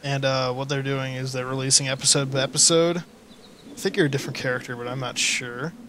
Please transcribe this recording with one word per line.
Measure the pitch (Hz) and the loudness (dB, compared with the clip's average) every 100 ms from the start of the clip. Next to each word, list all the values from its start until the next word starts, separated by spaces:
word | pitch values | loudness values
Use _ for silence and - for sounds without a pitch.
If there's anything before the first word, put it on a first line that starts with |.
And, | 143 139 | -2 0
uh, | 135 131 127 | 2 2 0
what | 123 135 | -2 -2
they're | 139 | -2
doing | 135 139 131 | 0 -2 -2
is | 131 131 | -4 -4
they're | 127 | -4
releasing | 127 135 131 131 139 | -4 -2 2 2 2
episode | 131 - 151 139 | -2 2 2 2
by | 135 | 0
episode. | 131 139 - 165 165 175 | 0 4 6 6 6 2
I | 170 - - - - - - | -6 -18 -20 -20 -20 -20 -20
think | - 196 202 | -6 -4 2
you're | |
a | 156 | 2
different | 135 160 131 | 2 -4 -4
character, | 139 127 123 | -2 -2 -4
but | 120 120 | -8 -6
I'm | 127 | -6
not | 123 120 | -6 -2
sure. | - - 127 120 147 - | 0 0 -4 -6 -8 -8